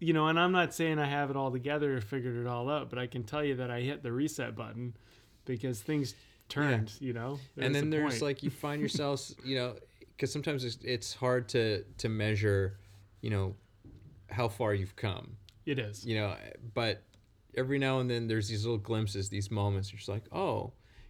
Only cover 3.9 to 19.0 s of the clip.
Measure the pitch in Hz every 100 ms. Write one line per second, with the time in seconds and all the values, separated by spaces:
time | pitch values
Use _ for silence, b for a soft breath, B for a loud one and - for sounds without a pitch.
3.9 | 147 120 120 151 - 120 113 110 113 123
4.9 | 113 b b b b - 120 131 117 -
5.9 | 151 131 - B B B 143 147 117 107
6.9 | - 131 117 120 139 131 - 127 143 151
7.9 | 156 151 117 143 135 143 - 147 147 147
8.9 | - 143 139 - - 131 135 123 110 -
9.9 | - - - 135 151 160 143 123 117 -
10.9 | 120 - - 127 127 123 123 110 101 -
11.9 | - 113 110 107 104 107 98 95 98 b
12.9 | b b - 117 101 95 98 - - -
13.9 | - - - - 104 120 - 110 104 95
14.9 | - 107 90 - - - - - 131 104
15.9 | 104 120 107 104 62 52 - 117 113 113
16.9 | - - - - _ _ - 131 139 135
17.9 | 131 123 120 117 110 101 107 113 113 98
18.9 | 110